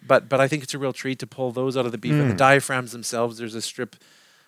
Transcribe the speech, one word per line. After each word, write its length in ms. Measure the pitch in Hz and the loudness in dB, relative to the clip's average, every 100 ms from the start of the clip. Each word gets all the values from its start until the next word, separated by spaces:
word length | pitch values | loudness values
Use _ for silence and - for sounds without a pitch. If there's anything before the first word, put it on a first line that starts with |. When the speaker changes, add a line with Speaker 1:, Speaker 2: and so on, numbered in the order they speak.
| 120 | 4
Speaker 1:
but, 220 | 131 - | 4 4
but 100 | 131 | 0
I 80 | 135 | 2
think 160 | 151 | 0
it's 100 | 135 | -6
a 60 | 139 | -6
real 140 | 135 | -6
treat 260 | 123 131 131 | -6 -6 -6
to 80 | 123 | -8
pull 240 | - 127 | -6 -6
those 260 | 120 131 131 | -2 -2 -2
out 80 | 120 | -2
of 60 | |
the 60 | 113 | -4
beef. 160 | 104 | 0
And 160 | 147 143 | 2 2
the 60 | 98 | 4
Speaker 2:
Mm. 20 | |
Speaker 1:
diaphragms 540 | 135 139 - 131 123 | 6 6 4 -4 -4
themselves, 460 | 120 110 117 120 113 | -10 -6 -2 -2 -4
there's 180 | 117 113 | -10 -8
a 60 | |
strip 340 | - - 123 - _ _ _ _ | -10 -8 -10 -10 _ _ _ _